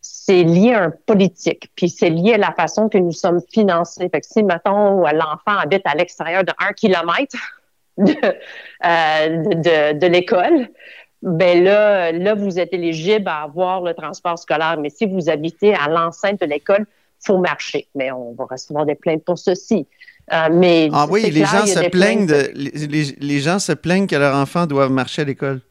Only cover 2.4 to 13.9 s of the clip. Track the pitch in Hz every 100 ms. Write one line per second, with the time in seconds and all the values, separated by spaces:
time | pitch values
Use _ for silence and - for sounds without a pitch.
2.4 | 185 156 165 - 214 208 180 160 190 170
3.4 | 170 - 208 170 170 - 180 156 - -
4.4 | 208 170 202 196 208 196 165 156 160 151
5.4 | - 208 156 190 190 147 175 - 160 180
6.4 | 180 - 185 208 226 180 170 175 277 247
7.4 | - - _ _ _ - 220 311 214 -
8.4 | - - - - 175 165 160 156 156 165
9.4 | 160 170 160 160 151 151 175 175 180 185
10.4 | 196 330 240 _ - - - _ - 165
11.4 | 180 175 180 208 214 202 170 170 185 214
12.4 | 202 175 170 185 170 160 160 214 190 156
13.4 | 151 151 180 185 180